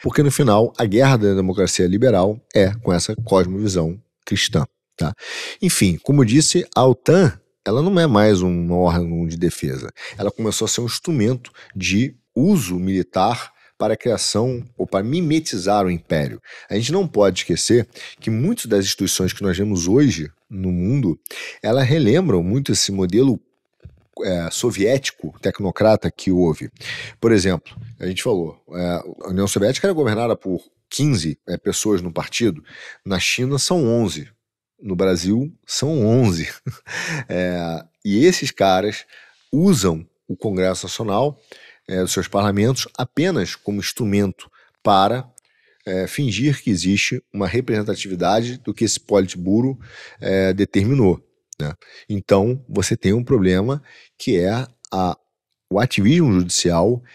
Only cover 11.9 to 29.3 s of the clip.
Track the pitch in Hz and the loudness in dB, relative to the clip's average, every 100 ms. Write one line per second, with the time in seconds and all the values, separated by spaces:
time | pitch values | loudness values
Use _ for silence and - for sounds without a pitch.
11.9 | 98 135 - _ - 170 196 90 90 95 | 0 0 -6 _ 0 2 2 0 -4 -2
12.9 | 95 87 92 98 117 - _ _ - 107 | -2 -2 0 0 0 -8 _ _ -4 -2
13.9 | 110 120 101 - 104 123 123 - - 90 | -2 -2 -2 -2 -2 -2 -4 -10 -8 -4
14.9 | 98 107 165 165 156 160 101 90 104 92 | -2 -2 -2 0 0 -2 -4 0 2 2
15.9 | 85 - 80 69 55 - - - 101 120 | -2 -2 -2 -2 -6 -18 -20 -6 -4 0
16.9 | 180 180 107 101 90 - 85 - 117 110 | -2 0 4 4 2 -4 -2 2 2 2
17.9 | - - - - 110 160 240 240 104 98 | -10 -20 -10 -4 -2 0 -2 0 0 0
18.9 | - 95 - 92 - 101 87 104 95 85 | -2 -2 0 -2 -2 -4 -2 -2 -2 2
19.9 | 123 143 85 76 _ - 95 92 90 92 | 4 4 0 -8 _ -14 -6 -4 -2 0
20.9 | 139 101 80 - - - - 107 127 127 | 0 -2 -4 -8 -16 -16 -8 -2 0 2
21.9 | 160 113 151 180 92 87 127 139 101 - | 2 2 2 2 0 0 -2 0 -2 -2
22.9 | 98 92 107 135 101 _ _ _ _ - | -2 0 2 2 2 _ _ _ _ -20
23.9 | _ _ - 95 90 82 - 120 98 101 | _ _ -8 -4 -4 -4 -4 -4 0 2
24.9 | 135 - - 78 - 101 - 95 - 107 | 0 -2 -10 -14 -6 -6 -4 -6 2 2
25.9 | 104 85 - - 90 85 76 76 - - | 2 0 -4 0 2 2 0 -8 -14 -14
26.9 | - - - 117 110 95 87 - - - | -12 -14 0 4 4 2 -2 -6 -18 -18
27.9 | - 90 92 127 98 80 - - 87 87 | -10 -8 -4 -2 -2 -4 -10 -14 -6 -4
28.9 | 87 90 - - | -4 -8 -14 -6